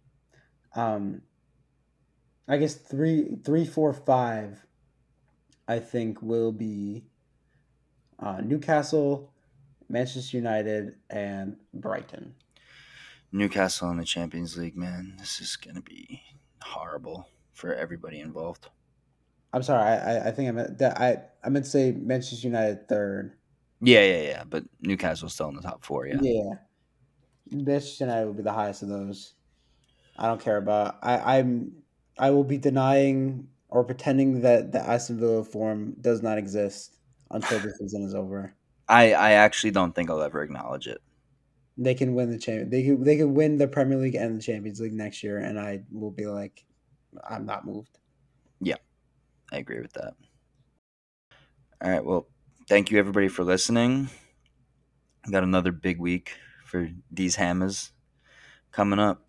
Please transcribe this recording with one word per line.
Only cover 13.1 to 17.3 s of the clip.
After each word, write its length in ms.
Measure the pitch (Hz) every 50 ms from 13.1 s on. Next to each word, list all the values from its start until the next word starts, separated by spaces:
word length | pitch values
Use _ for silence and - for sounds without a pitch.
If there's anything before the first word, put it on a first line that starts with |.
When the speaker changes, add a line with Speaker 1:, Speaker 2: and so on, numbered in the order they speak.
| - - _ _
Speaker 2:
Newcastle 580 | - 98 104 98 - 101 95 92 - - 90 87
in 60 | 87 85
the 80 | 82
Champions 520 | - - 87 85 82 - 85 87 82 80 85
League, 200 | 85 85 - 87
man. 380 | 87 90 90 90 92 95 95 92
This 220 | 95 - - -
is 140 | - - - -
gonna 240 | - - - 90
be 400 | - - - - - - - - - _ - _ _ _ _ _
horrible 680 | - - - - 80 82 76 73 - 78 80 185 90 -